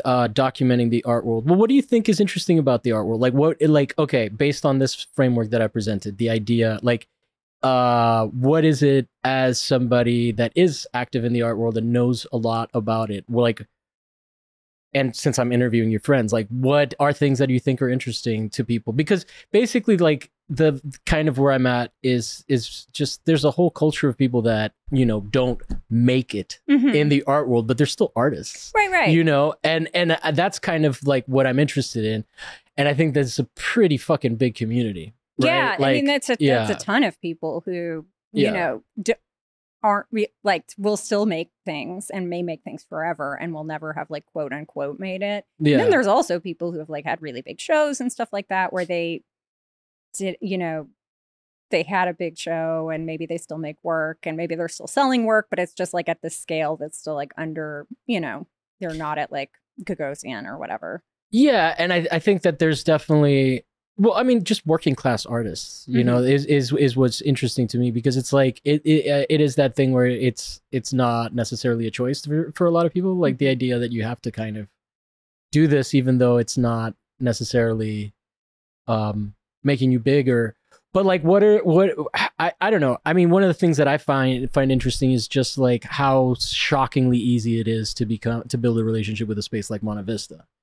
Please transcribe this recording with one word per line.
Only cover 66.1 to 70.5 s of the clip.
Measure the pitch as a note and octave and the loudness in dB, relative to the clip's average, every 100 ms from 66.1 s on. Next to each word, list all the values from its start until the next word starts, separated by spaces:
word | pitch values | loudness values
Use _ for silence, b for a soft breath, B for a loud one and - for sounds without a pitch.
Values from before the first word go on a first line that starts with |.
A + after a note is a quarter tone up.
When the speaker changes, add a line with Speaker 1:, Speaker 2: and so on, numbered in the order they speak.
| B2 | 4
Speaker 2:
Mm-hmm. | B2+ | 4
Speaker 1:
is, | C#3 C#3+ | 2 2
is, | C#3+ B2 | 0 2
is | C#3 C#3 B2 | 2 2 4
what's | B2+ - | 2 2
interesting | C#3+ C3 B2 - A#2 | -2 0 0 -2 -2
to | A#2+ | 0
me | B2 | -2
because | A#2 C3+ B2+ | 0 0 -2
it's | A#2+ | 0
like, | C#3 C3 - | 2 2 0
it, | C#3+ D3 D#3 | -2 0 2
it, | D#3 - | 2 2
uh, | C#3+ C#3 | 0 0
it | D3+ | 2
is | D3 C#3 | 2 2
that | C3+ - | 0 2
thing | C3+ | 2
where | B2+ B2 | 4 2
it's, | A#2+ B2+ - - | 2 -2 -2 -10